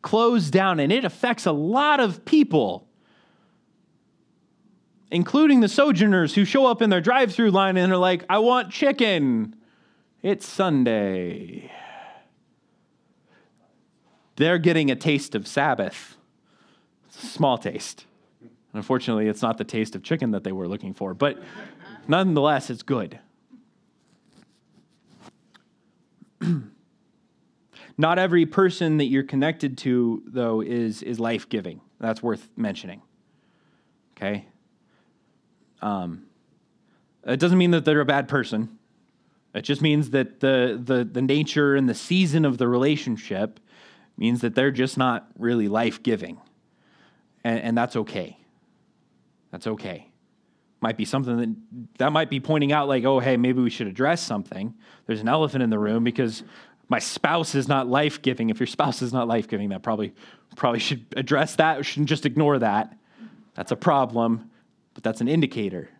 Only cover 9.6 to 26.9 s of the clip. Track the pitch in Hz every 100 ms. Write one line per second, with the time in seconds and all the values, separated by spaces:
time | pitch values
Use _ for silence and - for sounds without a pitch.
9.6 | _ _ _ _ _ _ 185 202 - -
10.6 | 190 147 120 110 101 92 87 85 - -
11.6 | - - - - - - _ _ _ _
12.6 | _ _ _ _ _ _ _ _ _ _
13.6 | _ _ _ _ _ _ _ - 151 175
14.6 | 165 165 143 127 165 143 143 107 101 -
15.6 | 143 123 95 - - - _ _ _ _
16.6 | _ _ _ _ _ - 233 - 143 120
17.6 | - 104 - - - _ _ _ - _
18.6 | _ 107 98 127 127 110 107 110 117 113
19.6 | 107 113 110 95 - 160 127 101 95 95
20.6 | 90 98 95 90 98 92 143 - - -
21.6 | - - - - - 165 190 151 143 143
22.6 | - 120 - 131 95 - _ _ _ -
23.6 | _ _ _ _ _ _ _ _ _ _
24.6 | _ _ _ _ _ _ - _ _ _
25.6 | _ _ _ _ _ _ - _ 165 160
26.6 | 113 _ _